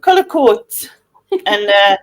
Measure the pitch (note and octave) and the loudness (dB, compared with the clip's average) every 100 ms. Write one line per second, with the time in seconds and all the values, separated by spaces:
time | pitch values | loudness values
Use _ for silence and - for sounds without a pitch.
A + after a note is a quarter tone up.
0 | - F#4 F#4 D#4+ C4+ G#3 - - - _ | 2 0 0 0 0 0 -4 -16 -16 _
1 | _ _ _ F#4+ - G#3 G#3 G3+ G3+ F#3+ | _ _ _ -8 -4 -4 0 2 2 0